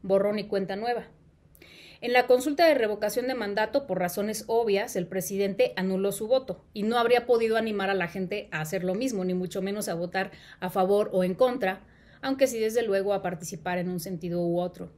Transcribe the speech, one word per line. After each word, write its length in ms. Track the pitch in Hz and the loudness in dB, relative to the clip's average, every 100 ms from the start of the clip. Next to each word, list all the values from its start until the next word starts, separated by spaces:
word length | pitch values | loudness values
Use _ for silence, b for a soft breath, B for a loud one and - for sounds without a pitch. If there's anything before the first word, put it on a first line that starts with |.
borrón 340 | 196 196 196 208 | 2 2 2 -2
y 60 | |
cuenta 320 | 208 196 190 196 | -2 -2 -2 -4
nueva. 320 | 233 240 - - _ _ _ _ B B B B | -2 -4 -6 -20 _ _ _ _ B B B B
En 120 | 240 | 2
la 140 | 247 247 | 4 6
consulta 400 | 254 285 285 339 | 4 4 4 6
de 80 | 285 | 6
revocación 520 | 220 208 208 226 247 | 2 0 -2 -2 -2
de 60 | |
mandato, 540 | 254 202 202 214 277 277 | -2 -2 0 0 0 -2
por 100 | 180 | -2
razones 460 | 180 180 202 214 - | -2 -2 -4 -4 0
obvias, 500 | 226 226 196 233 196 | 2 4 2 0 -4
el 120 | 175 | -4
presidente 680 | 190 180 196 196 196 254 - | -4 -4 -2 -2 2 0 2
anuló 360 | 190 190 196 | -2 0 -2
su 160 | 196 214 | -4 0
voto 360 | 262 262 - - | 0 0 -12 -12
y 120 | 214 | -6
no 160 | 208 240 | -2 2
habría 260 | 233 240 240 | 4 4 4
podido 320 | 233 226 220 | 2 4 2
animar 320 | 220 208 190 | 0 -2 0
a 60 | 196 | 0
la 120 | 170 | -2
gente 400 | 196 185 208 - | -4 -4 -6 -6
a 100 | 160 | -6
hacer 220 | 156 190 | -4 -4
lo 100 | 180 | -2
mismo, 320 | 185 262 208 185 | -2 -2 -2 -2
ni 80 | |
mucho 300 | 180 180 202 | -2 -4 -4
menos 240 | 190 208 208 | -4 -4 -4
a 80 | 170 | -4
votar 340 | 175 190 196 B B B | -4 -4 -6 B B B
a 100 | 185 | -6
favor 400 | 196 185 202 208 | 0 2 4 2
o 100 | 185 | 0
en 100 | 185 | 0
contra, 480 | 185 254 247 185 196 B B B B | 4 2 2 -2 -4 B B B B
aunque 240 | 269 269 262 | -6 2 2
sí 140 | 226 | 2
desde 240 | 220 226 | 0 0
luego 320 | 226 196 196 196 | 0 0 2 0
a 80 | |
participar 560 | 185 170 165 170 190 180 | -2 -6 -10 -8 -4 -4
en 100 | 175 | -2
un 100 | 180 | -4
sentido 460 | 180 180 180 175 175 | -6 -8 -4 -2 0
u 140 | 170 | 0
otro. 320 | 180 175 170 | -2 -6 -16